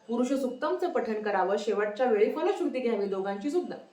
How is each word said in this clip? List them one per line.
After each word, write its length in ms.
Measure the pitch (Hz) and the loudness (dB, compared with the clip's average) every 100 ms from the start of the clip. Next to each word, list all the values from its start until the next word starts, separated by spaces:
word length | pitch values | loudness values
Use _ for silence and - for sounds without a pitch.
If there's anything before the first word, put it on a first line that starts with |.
| - | -4
पुरुष 200 | 233 254 | 0 0
सूक्तमचं 640 | 269 254 - 302 370 349 | 0 -2 -2 -2 0 0
पठण 320 | 240 214 214 | -2 -2 -2
करावं, 340 | 214 196 185 208 | 0 0 2 0
शेवटच्या 460 | 226 202 208 - 247 | 0 0 0 0 2
वेळी 260 | 208 240 | 4 4
फलश्रुती 480 | 277 359 392 311 254 | 2 0 0 -2 0
घ्यावी 260 | 240 208 196 | 0 0 0
दोघांची 440 | 190 196 202 285 | -2 -2 -4 -2
सुद्धा. 260 | 349 226 - - | -2 -2 -6 -14